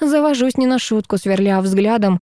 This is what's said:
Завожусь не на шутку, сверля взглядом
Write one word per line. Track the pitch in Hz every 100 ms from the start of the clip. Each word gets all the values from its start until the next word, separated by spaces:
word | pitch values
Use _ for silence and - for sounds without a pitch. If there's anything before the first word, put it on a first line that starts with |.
Завожусь | 302 294 294 262 254 262
не | 254
на | 254
шутку, | - 220 - 202
сверля | 196 190 196 190
взглядом | 190 190 208 226 202 180 _